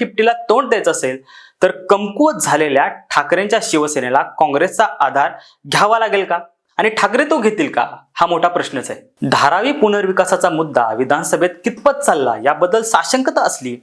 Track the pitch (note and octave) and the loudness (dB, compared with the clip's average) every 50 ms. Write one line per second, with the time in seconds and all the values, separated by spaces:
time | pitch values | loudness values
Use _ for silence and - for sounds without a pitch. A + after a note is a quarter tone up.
0 | A#3 - - - A3 A3+ A#3 A#3 - - G#3 B3 C#4 A#3 A#3 G3+ E3+ F3 D#3+ - | -6 -4 -2 0 0 0 0 0 0 0 2 2 2 2 0 0 2 0 0 0
1 | C#3 C3 C3 C3 C3 _ - - - - _ _ - F#3 F#3 - - - G3+ G3 | -2 -4 -6 -6 -12 _ -20 -20 -20 -20 _ _ 2 2 2 -2 0 0 2 2
2 | G#3 G#3 G#3 G3+ D4 D#4 D4+ G3+ - - D3 D3 D#3 D3+ C3+ C3+ D#3 G3 F#3+ - | 0 -2 0 2 2 2 2 0 -2 0 0 0 2 2 2 2 2 2 -2 -6
3 | - - - D3+ C#3+ C#3+ F3 E3+ G3 G#3 A3+ A3 - - - D#3 D3+ D3+ D3 C#3 | -12 -4 -2 -2 0 0 0 -2 0 0 0 -2 0 0 0 0 0 0 -2 -4
4 | B2 B2+ B2+ C#3 E3 - - - D#3+ D3 C#3 C#3 E3 F#3 F#3+ - A3 G3+ - - | -2 0 2 0 0 0 0 0 0 0 2 2 0 0 2 0 0 0 0 0
5 | - C3+ - C#3+ C#3+ E3+ - - - - _ _ - C#3+ C3+ D3 F3+ G#3 A3 A3+ | 0 0 2 0 0 0 -2 -8 -18 -20 _ _ -8 -4 0 2 2 4 2 2
6 | A3+ G#3+ G3 G3+ F#3+ E3+ F3 E3+ - - _ _ _ _ _ - F#3 A3 G#3+ - | 2 0 0 0 0 -2 -2 -4 -4 -8 _ _ _ _ _ -2 -2 0 0 0
7 | - G3+ G#3 C4+ D4+ D4 D#4+ D4+ G#3+ A3 - - D#3 C3 - - - - - - | 0 2 2 0 0 2 0 0 0 0 0 0 -2 -2 -2 -2 -4 -4 -6 -12
8 | - _ _ - E3+ F3 E3+ E3 E3+ F3 F3 C3+ C3+ - - B2+ A#2 - A#2 - | -20 _ _ -2 0 0 2 0 0 0 0 -2 -4 -4 -6 -8 -8 -8 -10 -14
9 | - _ _ _ - C#3 B2 - - C#3+ D#3+ - - C4+ C#4+ - G#3+ G#3+ G3+ G3+ | -14 _ _ _ -4 -2 0 2 2 2 2 2 0 -2 0 0 0 2 2 0
10 | G3 F#3+ F#3 F#3+ F#3 F#3 F#3+ F3+ F#3 F3+ E3 D#3 E3 D#3 C3 B2+ A#2+ A2+ A2 A2+ | 0 0 0 0 0 0 0 0 0 0 0 -2 -2 -2 0 0 0 0 0 -2
11 | C3 B2 C#3+ D3+ F3 - - D#3 E3 F3+ - - - A#3 - - - C#4+ C#4 C#4+ | 0 0 0 0 0 0 0 0 0 0 -2 -4 -6 -6 -6 0 0 0 0 2
12 | - - F#3 D#3 C3 B2+ A2+ G#2+ A2 C#3 D3+ D3+ E3+ F3+ G3 A3+ A3+ A3+ - - | 2 0 2 2 2 0 -2 0 0 0 0 2 0 0 0 0 0 0 0 0
13 | - - - C4 C4 D4 C4 D4 C4 - - - - B2+ A#2+ A#2+ | 0 0 -2 -2 0 -2 -2 0 0 -2 -2 -4 -8 -10 -10 -10